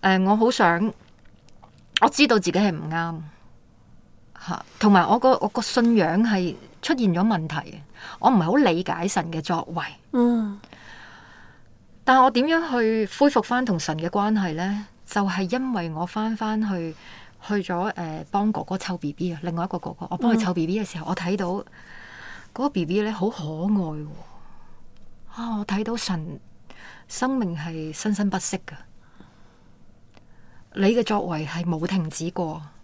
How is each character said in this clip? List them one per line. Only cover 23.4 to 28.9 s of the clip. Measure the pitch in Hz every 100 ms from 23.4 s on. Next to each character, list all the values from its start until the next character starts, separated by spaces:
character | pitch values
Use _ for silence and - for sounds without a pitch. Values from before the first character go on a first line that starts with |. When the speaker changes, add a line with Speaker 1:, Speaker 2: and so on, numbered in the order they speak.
Speaker 1:
愛 | 151 156 185
喎。 | 208 170 151 151 151 - - - - - - - - - - -
啊， | - 233 214
我 | 208
睇 | 196
到 | 214 233
神 | - 180 156 147 - - - - - - -
生 | - 262 269
命 | 202 170
係 | 160 160 156
生 | 156 214
生 | 202 202
不 | 190
息 | - 185
㗎。 | - - -